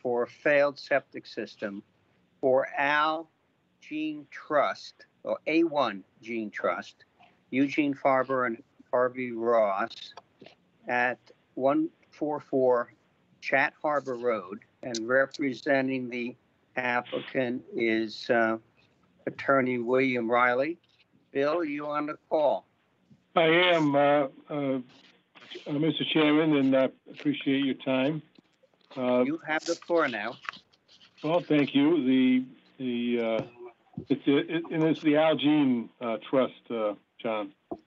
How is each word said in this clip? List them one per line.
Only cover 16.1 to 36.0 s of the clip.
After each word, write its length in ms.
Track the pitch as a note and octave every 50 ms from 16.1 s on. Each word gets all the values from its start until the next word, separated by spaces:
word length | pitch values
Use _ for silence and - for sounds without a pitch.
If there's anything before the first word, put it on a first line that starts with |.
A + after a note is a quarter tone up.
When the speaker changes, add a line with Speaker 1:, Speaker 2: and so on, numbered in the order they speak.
| A#2+ B2 A#2+ A#2+ B2 - _ _ _ _ _ _ _
Speaker 1:
applicant 840 | B2+ B2+ B2 A#2+ B2 A#2+ - - C#3 - - - C#3+ B2+ B2 B2 B2+ - - -
is, 560 | - A#2 A2+ A2 A2+ A2+ G#2+ G#2+ - - -
uh, 260 | B2+ A#2 A2+ A2 A2+ A2+ - _ _ _ _ _ _ _ _ _ _ _ _
Attorney 520 | C#3 C3+ - - - C#3 C3+ B2+ B2+ B2+ B2
William 520 | A#2 A2+ B2+ C3 C3+ C3 B2 B2 A2+ A2
Riley. 480 | A#2+ A#2+ B2 B2 B2 B2 C#3 D#3 E3+ - _ _ _ _ _ _ _ _ _ _ -
Bill, 300 | C#3+ C#3 D3 D#3 F3 E3+
you 240 | D3+ C#3+ D3 D3
on 200 | D3 D3 D3 D3
the 100 | D3 D3+ - _ _
call? 340 | - D#3+ D3+ C3+ A2 F#2 - _ _ _ _ _ _ _ _ _ - _ _ _ _
Speaker 2:
I 60 | F3+ E3
am, 480 | D#3+ D#3+ F3 F3+ F3+ F3 E3 D#3 D3 C#3
uh, 340 | C#3 C#3+ C#3+ C#3+ D3 C#3+ C3 - - - -
uh, 300 | D#3 D3 C#3+ C3+ C3 C3 B2 - - - - - _ _ _ _ _ - - - - - -
uh, 60 | - D3+
Mister 320 | C#3+ D#3 D#3+ C#3+ C#3+ C#3+ - -
Chairman, 440 | D#3+ D#3 D3+ D3 D3+ E3 D#3+ D3+
and 180 | C#3+ C3+ C3+ C3+
I 140 | C3 C3 B2+ - _ _ -
appreciate 540 | - - - D3 C#3 - - C#3 C#3 C3+ C#3
your 100 | C3+ B2+
time. 480 | - - C#3 C3 C3 C3 C#3 D#3+ D#3 - _ _ _ _ _ _ _ _ _ _ _ _ _ -
Uh, 260 | C3 B2+ B2 B2 B2 B2+
Speaker 1:
You 140 | C3+ D#3 E3 -
have 180 | D#3 D#3 D#3 -
the 100 | - E3+
floor 340 | D#3+ - - E3+ E3+ D#3 C#3
now. 280 | A#2+ G#2+ G#2 A2+ C3 C3 - - - - - _ _ _ _ _ _ _ - - _ _ -
Speaker 2:
Well, 180 | D3+ E3 F3
thank 340 | D#3 - D#3 D3 C#3+ B2+ -
you. 300 | C#3 C#3 D3+ F3 D#3+ C3
The, 400 | B2+ C3 C3 C3 B2+ B2+ B2+ B2+ - - - _ _ _ -
the, 420 | C3+ B2+ A#2+ A#2+ A#2+ A#2+ A#2 A#2+
uh, 220 | A#2 A2+ A2+ A2 G#2+ - - - - - - _ _ _ _ - - -
it's, 140 | C#3 C3 -
it, 380 | D#3+ C#3 C#3+ E3+ - - E3 E3+ -
and 120 | D3 D#3+ D#3
it's 180 | D#3+ D3 - -
the 140 | D#3 D3
Al 200 | D3+ D#3 D#3+ D#3
Jean, 540 | C3 B2+ D3 D3+ D3+ C#3+ C3 B2 A#2+ A2 - - _